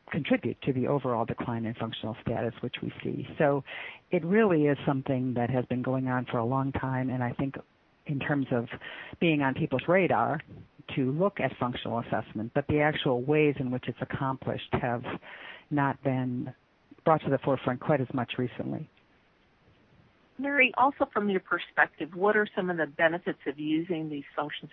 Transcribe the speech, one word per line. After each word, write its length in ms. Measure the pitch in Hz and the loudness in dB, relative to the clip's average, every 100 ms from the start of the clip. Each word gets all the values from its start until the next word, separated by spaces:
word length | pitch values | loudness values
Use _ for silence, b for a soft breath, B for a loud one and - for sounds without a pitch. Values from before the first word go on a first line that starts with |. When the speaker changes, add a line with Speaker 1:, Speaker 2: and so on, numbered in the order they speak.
| - | -8
Speaker 1:
contribute 460 | - - 262 117 - | -6 0 0 0 -4
to 100 | - | -2
the 140 | 127 123 | 0 2
overall 400 | 143 127 117 113 | 0 0 0 -2
decline 400 | 113 - 117 110 | -4 -4 -2 -4
in 80 | |
functional 420 | 117 113 107 110 110 | -4 -6 -6 -8 -6
status, 320 | - 113 117 - | -4 -2 -2 -4
which 140 | 120 - | -8 -6
we 80 | - - | -8 -6
see. 240 | 131 - 123 123 | -8 -6 -8 0
So 260 | 151 143 - B B B _ | 2 2 -2 B B B _
it 140 | 180 | -2
really 420 | 160 208 220 165 147 | 2 4 6 6 4
is 120 | 143 - | 4 2
something 480 | 139 131 131 127 | 0 0 0 0
that 160 | 123 120 | 0 2
has 160 | 127 123 | 0 0
been 160 | 127 | -2
going 260 | 127 131 131 | 0 0 0
on 160 | 127 127 | -2 -2
for 80 | 127 | -2
a 60 | 117 | 0
long 260 | 135 135 | 0 0
time, 380 | 131 131 127 127 | -2 -2 -2 0
and 120 | 127 | 0
I 100 | 123 | -2
think 220 | 131 139 - - _ _ _ - | -2 -4 -6 -14 _ _ _ -6
in 120 | 139 | -4
terms 280 | - 147 131 | 0 0 2
of 160 | 123 120 - B B B - | 0 -2 -8 B B B 0
being 220 | 170 151 | 2 4
on 100 | 135 | 2
people's 300 | 131 151 127 - | 0 0 -2 2
radar 540 | 185 170 113 117 151 - - - _ - - | 4 4 2 2 -2 -6 -18 -20 _ -8 -2
to 160 | 127 | 0
look 260 | 147 202 - | 2 0 0
at 140 | 127 - | -4 -2
functional 380 | 123 120 - 113 | -4 -4 -4 -4
assessment, 520 | 117 101 - - 110 | -2 -4 -4 -6 -2
but 120 | - 139 | -2 0
the 120 | 151 | 2
actual 400 | 147 151 156 123 | 2 2 0 0
ways 340 | 131 151 151 135 | 2 4 4 2
in 100 | 127 | -2
which 140 | 123 - | -2 -4
it's 120 | 120 | -6
accomplished 720 | - - 135 131 - 123 - | -8 -4 -2 -2 -4 -6 -4
have 300 | - 131 120 131 - B B B B B | -2 0 -2 -4 -10 B B B B B
not 320 | 147 139 131 | 0 2 2
been 480 | 139 131 127 123 127 - _ _ _ - | 0 0 -2 -4 -6 -10 _ _ _ -2
brought 160 | - 156 | 2 4
to 80 | - | 4
the 80 | 139 | 0
forefront 340 | - 131 - 127 | 2 2 0 -2
quite 220 | - 151 | 2 2
as 80 | 127 | 2
much 180 | 131 120 - | -2 -4 -2
recently. 500 | 123 - 127 143 156 _ _ _ _ _ _ _ _ _ _ _ _ _ _ - | -4 -4 -6 -6 -8 _ _ _ _ _ _ _ _ _ _ _ _ _ _ -6
Speaker 2:
Mary, 340 | 277 285 254 - | -2 4 4 6
also 280 | 269 - 180 | 4 4 0
from 160 | - 208 | 2 2
your 120 | 190 | 2
perspective, 760 | - 170 - - 156 - 156 | 0 -4 -2 0 0 0 -8
what 200 | 175 202 | 0 4
are 140 | 214 214 - | 4 2 0
some 140 | 180 | -2
of 80 | 175 | 0
the 80 | 147 | -2
benefits 540 | 143 165 170 190 156 - | 2 2 2 -4 -4 -6
of 120 | 143 | -4
using 500 | 151 156 170 165 156 | -2 -2 0 -4 -4
these 160 | 147 139 | -8 -8
function 360 | - 147 - 151 | -6 -6 -6 -12